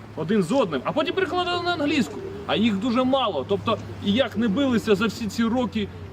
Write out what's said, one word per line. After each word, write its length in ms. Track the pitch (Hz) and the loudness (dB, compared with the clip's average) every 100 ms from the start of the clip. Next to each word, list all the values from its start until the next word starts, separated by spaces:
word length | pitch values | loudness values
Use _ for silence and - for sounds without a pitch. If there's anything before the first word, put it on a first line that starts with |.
| - - | -6 -6
один 280 | 160 214 | 0 2
з 80 | 165 | 4
одним, 300 | 269 208 - 151 | 2 2 0 -2
а 60 | |
потім 240 | 233 330 392 | -2 0 0
перекладали 480 | 339 359 359 349 | 0 0 -2 -2
на 100 | 349 | -2
англійську. 460 | 349 294 311 - - - - - | 0 0 0 0 -4 -10 -8 -2
А 80 | 151 | 2
їх 220 | 226 196 | 2 2
дуже 260 | 247 233 | 0 2
мало. 420 | 254 269 233 151 127 | 2 2 2 -2 -2
Тобто, 280 | 196 226 202 - - - | -2 0 -2 -4 -4 0
і 80 | |
як 240 | 208 247 202 | 2 2 0
не 100 | 233 | 0
билися 480 | 190 277 233 214 196 | 2 2 2 4 2
за 120 | 220 | 2
всі 200 | - 220 | 0 -4
ці 160 | - | 0
роки, 440 | 226 247 240 220 196 - - | 0 2 0 -2 -4 -8 -6